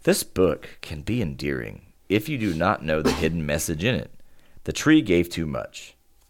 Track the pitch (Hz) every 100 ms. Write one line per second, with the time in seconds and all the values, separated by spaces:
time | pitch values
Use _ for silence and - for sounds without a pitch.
0 | - 202 - - 92 67 - - - 76
1 | 98 120 85 65 71 65 55 50 - _
2 | - 104 131 139 107 80 92 - 78 78
3 | 78 73 80 82 73 76 - 78 110 92
4 | - - - - - - - - 147 156
5 | 110 87 85 - 78 62 - - - _
6 | _ _ _